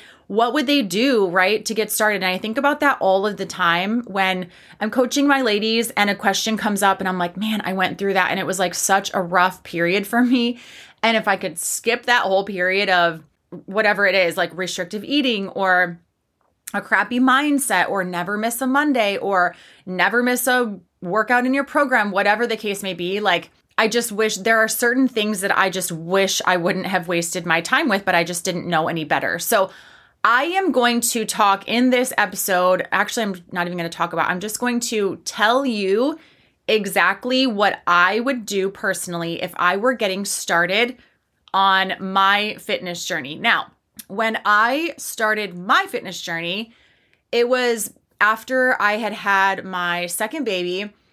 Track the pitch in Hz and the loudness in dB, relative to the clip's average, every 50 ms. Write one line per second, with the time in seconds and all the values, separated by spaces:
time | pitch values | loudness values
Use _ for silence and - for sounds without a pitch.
0 | - - - _ _ - 196 214 233 247 240 302 277 254 285 285 233 180 175 208 | -10 -20 -20 _ _ -4 2 2 2 2 2 0 2 2 2 2 2 0 0 0
1 | 247 285 254 220 196 180 170 190 185 196 214 214 214 - 214 220 214 208 - - | 2 2 4 2 2 2 4 4 4 4 2 0 -2 -4 -2 -2 -2 -2 0 0
2 | 214 214 208 190 190 185 185 185 190 214 220 277 262 285 294 294 302 285 - - | 0 2 0 0 0 -2 -2 -2 -4 -4 -4 0 0 0 0 2 2 0 2 2
3 | - 190 190 196 196 208 196 180 190 185 - 185 180 170 170 175 185 202 220 240 | 2 2 2 2 2 0 -4 -4 -8 -8 -4 0 2 2 2 2 0 0 -2 -4
4 | 240 - 190 196 190 185 185 185 180 175 - - - - - - 208 220 214 247 | -4 -4 -2 0 0 0 0 -2 -6 -10 -14 -20 -20 -18 -10 -6 -6 -2 2 2
5 | 247 240 - 285 277 294 277 269 262 220 208 208 220 220 226 233 233 226 - - | 0 2 2 2 2 2 2 2 2 2 2 2 2 2 0 0 0 -2 0 0
6 | 202 208 196 - - 196 190 - - 226 220 208 - 214 202 196 202 196 190 190 | 0 0 0 0 0 0 0 0 0 -2 -2 -2 -2 -2 0 2 2 2 2 2
7 | 190 185 185 180 175 175 - 185 208 220 220 202 - 180 190 190 185 180 175 - | -2 -4 -2 -2 -2 -2 -2 -4 -4 -2 -2 -2 -4 -4 -2 0 -2 -2 -2 -2
8 | 196 196 190 190 180 - - 190 180 147 190 185 190 180 170 - - - 190 196 | -2 0 2 2 2 2 0 -2 -2 -4 -2 -2 -2 -2 -2 -4 0 2 2 2
9 | 196 - - 202 185 170 180 185 175 190 175 - - - - 165 170 170 185 208 | 2 0 -4 -4 -2 0 2 2 2 2 0 -4 -16 -8 -2 -2 0 2 0 0
10 | 202 - 233 240 247 240 247 247 233 240 247 - - - - - - - - - | -2 0 2 2 4 4 4 2 2 0 -2 -6 -12 -20 -20 -20 -20 -20 -10 -2
11 | - 226 226 220 208 208 196 196 196 180 156 - - - - - - 226 233 240 | 0 2 2 2 2 0 0 0 -2 -8 -8 -6 -8 -6 -6 -4 -2 -2 -2 -2
12 | - - 240 240 - 190 190 190 196 202 202 180 180 185 185 196 202 190 185 180 | 2 2 2 2 2 2 2 2 0 0 -4 -2 0 0 2 2 2 4 4 4
13 | 170 170 160 160 - _ _ _ _ - - 165 - - 190 214 208 208 208 190 | 4 2 0 -2 -12 _ _ _ _ -20 -20 -18 -12 -6 -2 0 2 2 2 2
14 | 202 190 185 196 180 170 156 190 175 170 170 170 185 175 - - 180 175 202 214 | 2 2 4 4 2 2 2 0 -2 -4 -4 -8 -8 -6 -6 -8 -8 -8 -8 -10
15 | - - - - 262 262 226 196 196 - - - 190 185 185 180 180 175 170 170 | -6 -2 0 0 2 2 0 -2 -4 -6 -4 -2 2 4 4 4 4 0 -2 -10
16 | _ _ _ _ _ _ _ _ _ _ _ _ - - - 202 202 - 220 190 | _ _ _ _ _ _ _ _ _ _ _ _ -16 -8 -8 -6 -2 0 2 2
17 | 208 202 240 247 262 262 247 269 294 302 285 269 285 - 208 180 170 - 190 196 | 2 2 0 2 4 4 4 4 2 2 0 0 0 0 2 2 2 0 0 -2
18 | 180 180 180 170 175 196 208 208 220 233 233 - 262 254 262 285 302 302 269 247 | -4 -4 -4 -4 -4 -4 -4 -2 -2 -4 -4 -2 -2 0 0 2 2 2 2 2
19 | 214 202 196 - - 196 196 180 175 170 175 - - - - _ - - 185 180 | 2 0 0 -2 -2 0 2 2 2 0 -2 -8 -20 -20 -20 _ -12 -8 -2 0
20 | 175 196 214 240 247 247 247 240 - 269 247 254 247 220 202 180 - _ _ - | 2 2 2 2 2 2 0 0 0 2 2 2 0 -2 -4 -10 -16 _ _ -12
21 | - 175 185 220 214 214 247 247 247 254 262 277 277 - - 302 294 254 254 226 | -6 -2 0 0 0 2 2 2 2 2 0 0 -2 0 0 0 2 2 2 2
22 | 208 208 185 196 202 202 214 220 240 220 226 220 - 208 196 196 202 190 180 175 | 2 2 0 2 2 2 2 2 2 -2 -4 -4 -4 -6 -6 -6 -6 -8 -6 -4
23 | 175 180 196 208 208 196 175 170 - - _ _ _ _ - - 226 214 196 240 | -4 -4 -4 0 2 2 2 0 -2 -6 _ _ _ _ -2 0 0 2 2 0
24 | 226 - 208 196 220 214 214 185 190 226 226 220 220 220 - - 240 240 247 262 | -2 -2 -2 0 0 0 0 -2 0 2 4 4 4 2 0 0 0 2 2 2
25 | 269 247 - - 208 214 220 180 190 202 - - 190 190 175 185 175 - 175 160 | 2 0 0 0 -2 -2 -2 -2 -2 0 2 2 2 0 0 -4 -6 -6 -8 -8
26 | 165 170 185 196 196 190 - - - - 180 175 170 185 180 185 180 180 196 185 | -6 0 2 2 2 2 0 -2 0 0 0 2 2 0 -2 -2 -2 -2 -2 -2
27 | 170 175 180 170 170 - - 185 170 175 160 170 170 - 254 277 330 262 196 190 | -2 -2 -2 -2 -2 -4 -6 -6 0 0 0 0 2 0 0 0 2 2 0 0
28 | - 190 180 170 170 165 180 175 - 190 175 175 - 175 175 156 160 147 165 165 | 0 2 2 2 2 0 -4 -6 -4 -4 -4 -4 -4 0 0 0 0 0 -2 -4
29 | 151 147 160 139 165 - - 170 - - 233 208 190 190 - - - - - - | -2 -2 -2 0 0 -2 -4 -4 -2 0 2 2 2 0 -4 -16 -20 -20 -20 -20
30 | _ _ _ _ - 214 233 247 285 339 359 381 392 339 233 247 240 240 233 240 | _ _ _ _ 2 4 4 4 2 2 0 0 0 2 2 2 2 2 2 2
31 | 233 - - 240 214 - - - 214 202 196 196 - - 214 240 247 254 247 247 | 0 -2 -2 -2 -4 -4 0 2 4 4 4 2 0 -2 0 2 2 4 4 2
32 | 240 247 - - 208 185 190 190 - - 190 180 180 185 185 175 - - - 185 | 0 0 0 0 0 0 -2 -6 -2 0 2 2 4 4 2 2 0 -2 0 0
33 | 208 - - 240 220 202 185 180 - - - 180 175 175 180 175 170 165 - - | 0 0 -2 -4 -2 -4 -4 -8 -10 -8 -4 -4 -4 -4 -4 -4 -6 -6 -4 -4
34 | 175 175 170 165 156 - 180 180 190 214 214 - 247 247 240 240 240 - 240 214 | -4 -2 0 -2 0 0 -2 -4 -4 -8 -6 -4 -2 -2 -2 -2 -4 -2 -2 -2
35 | 202 190 - - - - - - 214 220 240 269 277 262 226 208 196 190 196 220 | -2 -2 -4 -6 -10 -10 -2 0 2 2 4 2 2 0 -2 -2 0 0 2 2
36 | 254 294 320 - - _ _ _ _ _ _ _ - - 220 220 190 202 185 196 | 2 0 -2 -6 -12 _ _ _ _ _ _ _ -2 0 0 0 0 0 2 2
37 | 170 180 196 196 - 247 254 254 269 254 214 202 208 190 - - - - 175 175 | 2 2 2 -2 -4 -2 0 0 0 0 0 2 0 0 0 -2 -2 2 4 4
38 | 180 185 196 240 240 269 269 247 202 - 202 196 190 196 196 - - 196 185 - | 4 4 2 0 -2 -2 -4 -4 -6 -6 -4 -2 -2 -4 -6 -6 -6 -6 -4 -4
39 | - 180 175 170 170 170 170 - - 170 - - 165 175 185 202 214 254 254 220 | -6 -8 -6 -6 -6 -6 -6 -6 -8 -8 -4 0 0 0 2 2 0 0 0 0
40 | 220 196 190 196 202 196 - - - - 185 170 175 175 185 214 240 240 254 - | -2 -2 -2 -4 -4 -6 -6 -6 -4 0 0 0 2 2 2 0 0 -2 -4 -12
41 | - _ _ _ _ _ _ _ _ - - 190 196 196 190 190 190 190 - - | -18 _ _ _ _ _ _ _ _ -4 0 2 2 4 4 2 2 0 -4 -6
42 | 190 190 190 196 190 196 202 208 208 214 - - - - 202 - - 175 175 175 | -6 -2 0 2 4 4 4 2 0 -2 -6 -10 -6 -6 -6 -4 -4 -8 -8 -8
43 | - - 180 160 127 139 156 185 185 233 196 151 - - _ _ _ _ _ - | -6 -6 -6 -6 -6 -8 -10 -4 0 2 2 2 0 -6 _ _ _ _ _ -20
44 | - - 196 208 220 226 220 - - 208 208 208 220 233 254 302 330 330 - - | -18 -12 -6 -4 -2 -2 -2 -2 0 2 2 4 4 2 0 -2 -4 -4 -8 -10
45 | - - - - 226 214 214 214 208 190 175 175 180 208 269 359 392 403 - 226 | -12 -12 -6 -2 0 0 0 -2 -4 -8 -10 -10 -2 0 0 0 0 -2 -6 -8
46 | - - 175 - - 185 170 165 170 170 180 - 247 - _ _ _ _ _ _ | -8 -8 -12 -12 -8 -6 -6 -6 -4 -4 -6 -6 -8 -10 _ _ _ _ _ _
47 | _ _ _ _ _ - - 240 240 240 254 254 247 240 233 220 196 - - _ | _ _ _ _ _ -4 0 0 2 2 2 0 2 0 0 -2 -4 -10 -12 _
48 | _ _ _ - 208 208 220 226 - - 262 262 254 254 226 - 196 208 214 220 | _ _ _ 2 2 2 2 0 -2 -2 0 0 2 2 0 2 2 0 0 0
49 | 233 208 208 208 180 208 196 190 190 196 196 190 - 190 185 180 175 175 175 175 | -2 -4 -6 -4 -2 0 2 4 4 2 0 -2 -6 -8 -6 -4 -4 -2 -2 -4
50 | 175 175 175 - 214 220 311 320 262 226 190 180 175 175 180 185 208 208 - _ | -4 -6 -4 -6 -6 -6 -4 -6 -4 -4 -2 -2 -2 -4 -4 -6 -6 -8 -12 _
51 | _ _ | _ _